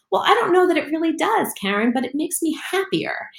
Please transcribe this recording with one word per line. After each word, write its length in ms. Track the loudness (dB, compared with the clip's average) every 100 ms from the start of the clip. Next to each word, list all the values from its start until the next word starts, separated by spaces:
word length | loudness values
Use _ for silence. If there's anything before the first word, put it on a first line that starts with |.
| _
Well, 120 | 0 4
I 80 | 2
don't 160 | 4
know 160 | 4 4
that 80 | 2
it 160 | 0
really 220 | -2 -2
does, 400 | 0 0 0 -2
Karen, 400 | -4 -2 0 0
but 100 | 0
it 100 | -2
makes 280 | -4 -4 -2
me 160 | -2 -4
happier. 540 | -4 -4 -2 -2 -2 -6 -10